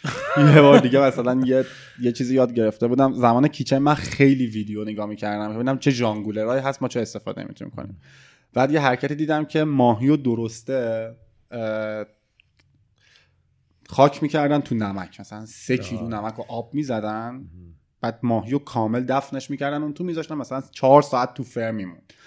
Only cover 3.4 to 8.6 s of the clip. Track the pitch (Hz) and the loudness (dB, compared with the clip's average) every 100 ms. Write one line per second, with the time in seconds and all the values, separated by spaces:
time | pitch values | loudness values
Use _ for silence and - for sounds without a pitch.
3.4 | 147 - 127 135 143 151 - - 139 131 | 2 0 -2 0 2 0 -2 2 4 4
4.4 | 120 107 104 104 107 107 104 107 104 104 | 0 -4 -8 -8 -8 -8 -8 -6 -6 -4
5.4 | 107 110 127 135 147 123 120 107 107 104 | -6 -4 -2 0 0 2 0 -2 -4 -4
6.4 | 110 131 135 135 127 123 107 107 - 101 | -2 -2 -2 -4 -6 -4 -6 -8 -12 -10
7.4 | - - - - 98 95 _ - - _ | -12 -14 -16 -14 -14 -16 _ -20 -20 _
8.4 | _ 120 | _ -2